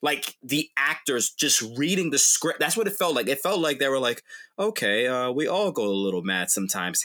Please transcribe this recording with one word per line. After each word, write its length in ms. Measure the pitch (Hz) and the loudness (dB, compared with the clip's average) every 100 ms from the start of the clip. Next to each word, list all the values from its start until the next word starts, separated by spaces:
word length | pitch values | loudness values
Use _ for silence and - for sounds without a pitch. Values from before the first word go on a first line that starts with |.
Like, 340 | 151 143 - - | -2 -2 -4 -8
the 260 | 131 147 - - | -4 -2 -2 -2
actors 540 | 139 156 - 127 110 | -2 -2 -2 0 -2
just 300 | - 151 - 113 117 | -2 0 2 0 -2
reading 340 | 147 190 175 | 0 0 0
the 80 | 135 | 2
script. 400 | - - 160 - | 2 2 0 0
That's 180 | 151 220 | -2 0
what 100 | 214 | -2
it 100 | 190 | 0
felt 180 | 180 143 | 0 0
like. 120 | 110 | 0
It 120 | 135 | 0
felt 200 | 175 196 | 0 0
like 200 | 160 139 | 0 0
they 100 | 139 | 2
were 100 | 135 | 2
like, 240 | 127 120 - - - - | 0 -2 -6 -20 -20 -2
Okay, 460 | 208 214 110 101 123 | -2 0 0 2 2
uh, 260 | 127 127 | 2 0
we 160 | 123 156 | 0 0
all 240 | 180 208 | 2 0
go 140 | 156 107 | 0 0
a 80 | |
little 300 | 98 98 92 | 2 0 0
mad 260 | 87 92 90 | 0 -2 0
sometimes. 540 | - 95 95 87 85 | 0 0 -2 -2 -4